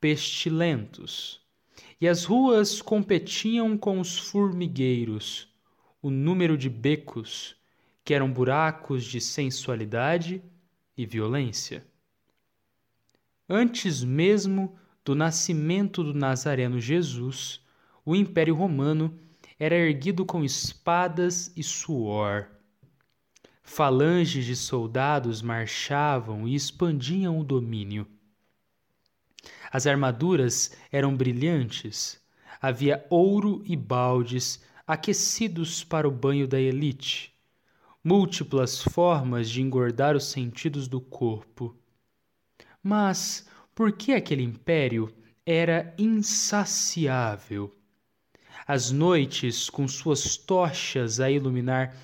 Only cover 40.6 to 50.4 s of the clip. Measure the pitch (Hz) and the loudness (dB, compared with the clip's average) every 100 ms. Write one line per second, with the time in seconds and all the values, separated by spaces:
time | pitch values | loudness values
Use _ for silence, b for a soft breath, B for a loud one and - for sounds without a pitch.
40.6 | 160 143 127 131 - - 117 107 - - | -4 -4 -6 -8 -8 -4 -2 -2 -10 -12
41.6 | 117 - _ _ _ _ _ _ _ b | -12 -12 _ _ _ _ _ _ _ b
42.6 | b b 196 208 196 180 - - B B | b b 0 2 2 0 -4 -8 B B
43.6 | B - 220 214 - 247 - 139 120 110 | B 0 2 2 2 2 2 -2 -2 -4
44.6 | - 160 127 113 110 b b _ - 165 | 0 2 2 0 -2 b b _ 0 2
45.6 | 165 165 165 196 220 214 208 - - 208 | 4 2 -2 0 2 2 0 -2 0 0
46.6 | 196 - - 165 143 127 113 101 - 101 | 0 -2 -2 0 0 2 0 -4 -6 -8
47.6 | 101 - _ _ _ _ _ B B B | -8 -12 _ _ _ _ _ B B B
48.6 | - 139 120 139 175 170 135 - 123 113 | -2 -2 0 2 4 4 2 -2 -2 -2
49.6 | - - 135 - 160 135 - - | -4 -4 -4 -2 0 0 -2 -4